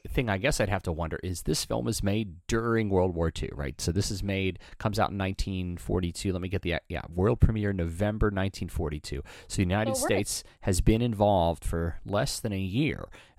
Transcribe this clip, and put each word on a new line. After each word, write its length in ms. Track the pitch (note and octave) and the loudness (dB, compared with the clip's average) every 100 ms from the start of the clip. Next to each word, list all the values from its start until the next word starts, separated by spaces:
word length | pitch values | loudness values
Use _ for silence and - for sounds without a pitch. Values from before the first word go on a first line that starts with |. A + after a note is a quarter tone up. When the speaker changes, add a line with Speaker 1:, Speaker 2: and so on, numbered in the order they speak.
| - | 0
Speaker 1:
thing 220 | - A#2+ | -2 0
I 80 | G2 | 2
guess 240 | B2 - | 2 2
I'd 80 | G#2 | 0
have 140 | G2+ | 0
to 80 | - | -2
wonder 280 | D#2+ E2 E2 | -4 -4 -4
is 180 | F#2 F2 | -4 -4
this 240 | - - - | 0 -2 0
film 220 | A#2 A#2+ | -2 0
is 160 | A2 | 0
made 320 | G2+ G#2+ G#2 D#2+ - | 0 0 -2 -8 -2
during 420 | A#2 A#2 A2+ G#2+ | 0 2 2 4
World 260 | F#2+ F#2 E2 | 4 4 2
War 160 | E2 | 0
Two, 180 | - - | 0 -6
right? 280 | - C#2 - | -4 -6 -2
So 100 | - | 0
this 200 | E2+ - | 0 0
is 100 | G2 | -2
made, 380 | G2+ G2 F#2+ F2+ - - | -2 0 0 -2 -12 -6
comes 220 | - G#2 | -4 0
out 100 | G2+ | 0
in 80 | G2 | 2
nineteen 580 | F#2+ G2 - F#2+ F2+ F2+ | -2 0 -2 -2 -4 -6
forty-two. 540 | - F#2+ F2 - G2 | -2 0 0 -2 -2
Let 100 | F#2 | -2
me 80 | F2+ | -2
get 120 | F#2 | -2
the, 140 | E2+ E2 - | -2 -2 -4
yeah, 140 | D#2 - | -8 -6
world 300 | E2 G2+ B2 | 0 2 4
premiere 340 | A#2 A2 G#2 | 4 4 0
November 560 | G2 E2+ E2 G#2 A2 G#2+ | 0 -2 0 -2 2 0
nineteen 400 | G2 F#2+ - F2+ | 0 -2 -4 -6
forty-two. 540 | - D#2 D2+ - C#2 - - - | -4 -4 -6 -8 -10 -10 -18 -8
So 80 | - | 0
the 80 | |
United 320 | F2+ G2 A2 - | 2 2 0 0
Speaker 2:
So 80 | |
we're 40 | - | 0
Speaker 1:
States 340 | F#2+ - - - - | 0 0 -6 -10 -6
has 200 | - F2 | 0 4
been 200 | G2+ A2+ | 6 6
involved 640 | A#2+ G#2 G#2 G2 E2+ D#2+ - | 2 4 6 6 4 2 -2
for 340 | E2 E2 - - | -2 -2 -4 -2
less 340 | G2+ C#3 - | -2 0 -2
than 140 | A2+ | -4
a 60 | G2 | -4
year, 500 | F#2+ G#2+ D3+ D2+ - - - | -2 0 0 -2 -10 -16 -20